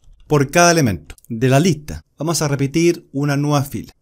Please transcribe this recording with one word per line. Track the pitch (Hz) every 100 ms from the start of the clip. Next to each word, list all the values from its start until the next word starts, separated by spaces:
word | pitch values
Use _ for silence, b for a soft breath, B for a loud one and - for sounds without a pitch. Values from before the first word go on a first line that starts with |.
| - - -
por | 147 131
cada | 175 175
elemento | 170 127 87 - - -
de | 113 127
la | 135
lista. | 185 151 - 76 - -
Vamos | 156 160
a | 151
repetir | 139 139 160 170 170 -
una | 135 147 143
nueva | 147 143
fila | 135 110 - _